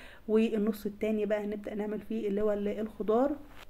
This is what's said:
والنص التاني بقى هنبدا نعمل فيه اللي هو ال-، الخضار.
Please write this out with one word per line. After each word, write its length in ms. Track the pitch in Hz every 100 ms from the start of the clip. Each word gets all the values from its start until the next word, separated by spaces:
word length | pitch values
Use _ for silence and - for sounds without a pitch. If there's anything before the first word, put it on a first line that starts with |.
| - - -
والنص 580 | 220 226 214 214 208 208
التاني 400 | - 214 214 208
بقى 200 | 208 208
هنبدا 300 | 208 - 214
نعمل 240 | 208 208
فيه 280 | - 220 208
اللي 140 | 196
هو 120 | 214
ال-، 260 | 208 202 208
الخضار. 560 | 220 - 202 226 285 294 - -